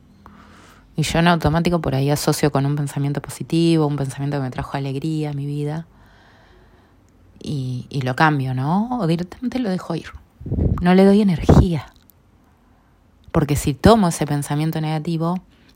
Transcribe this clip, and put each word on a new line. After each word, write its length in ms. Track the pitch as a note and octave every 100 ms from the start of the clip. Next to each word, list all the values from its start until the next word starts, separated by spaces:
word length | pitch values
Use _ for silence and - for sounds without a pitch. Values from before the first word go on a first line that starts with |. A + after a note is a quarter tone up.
| _ _ - - - - - - - -
Y 80 |
yo 160 | D3 D#3+
en 80 | E3+
automático 540 | E3+ D3 E3 E3+ E3+
por 140 | D3+ C3+
ahí 140 | C#3
asocio 400 | D3 - D3 D3+
con 140 | C#3 C#3
un 100 | D3
pensamiento 460 | C#3+ - C#3+ C#3+
positivo, 640 | - - C3 E3 E3+ D#3+ D3
un 80 | D3
pensamiento 420 | C3+ C3+ C#3 D3
que 60 |
me 80 | C3
trajo 260 | B2 C3+ C#3+
alegría 540 | C#3 C3+ D#3+ D#3 D3+
a 20 |
mi 120 | C#3+ C#3+
vida, 420 | D3 D3 D#3 E3 - - _ _ _ _ - _ _ _ _ _ _ _ -
y, 460 | - D3 B2+ B2 -
y 120 | D3
lo 140 | B2+ B2
cambio, 380 | D#3 D3 C3
¿no? 460 | B2+ C#3 F#3 A#3+ B3
O 80 | E3
directamente 500 | E3+ F3+ - B3 B3+
lo 120 | A3
dejo 260 | F#3 - E3
ir. 140 | - - - _ - - - -
No 120 | F3
le 120 | F#3 G3
doy 160 | G3+
energía. 640 | G#3 D#3+ - - F#3+ D#3 - - _ _ _ _ _ _ _ _ _ _ _ _ -
Porque 240 | E3 C#3+ D3
si 180 | D3+
tomo 360 | C3+ G3 A3+ F3
ese 180 | - C#3+
pensamiento 520 | C#3+ C#3+ D3 D#3+ D#3+
negativo, 600 | D#3 D#3 D3+ E3 E3 F#3 - _ _